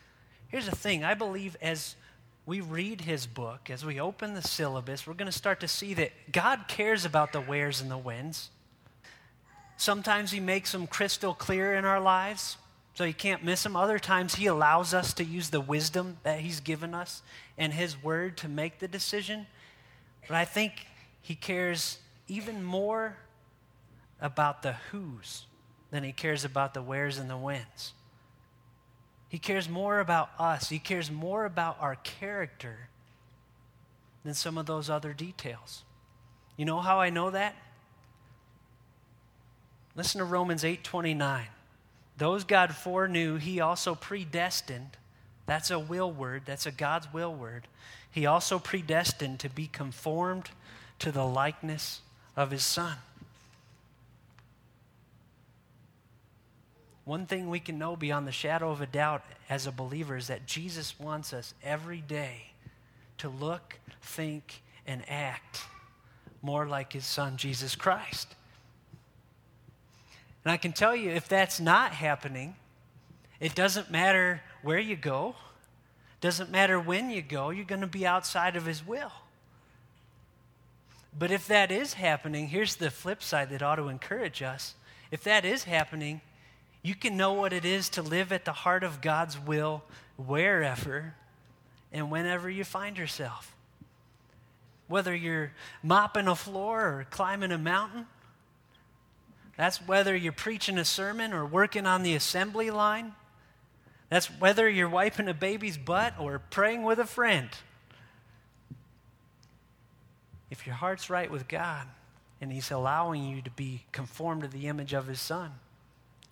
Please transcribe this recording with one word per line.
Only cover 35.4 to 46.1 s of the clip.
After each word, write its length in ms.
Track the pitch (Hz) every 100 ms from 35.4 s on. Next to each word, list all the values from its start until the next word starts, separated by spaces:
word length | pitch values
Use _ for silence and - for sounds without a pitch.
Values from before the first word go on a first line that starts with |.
| 135 117 - - - - - - - - - -
You 80 | 151
know 160 | 165
how 180 | 185 190
I 100 | 180
know 200 | 170 185
that? 260 | 190 208 - - - - - - - - - _ - _ - - _ _ _ _ _ - _ _ - - -
Listen 240 | 175 202
to 60 | 175
Romans 400 | 180 180 160 160
eight 180 | 175
twenty-nine. 640 | - 180 165 151 139 131 110 - - - _ - - -
"Those 260 | 151 196
God 320 | 185 196 175 147
foreknew, 600 | 180 185 190 170 165 156
he 240 | 156 180
also 340 | 160 175 185 165
predestined." 1040 | - 202 165 170 180 - - 123 135 - - - - - -
That's 260 | 151 -
a 80 | 175
will 320 | 156 180 185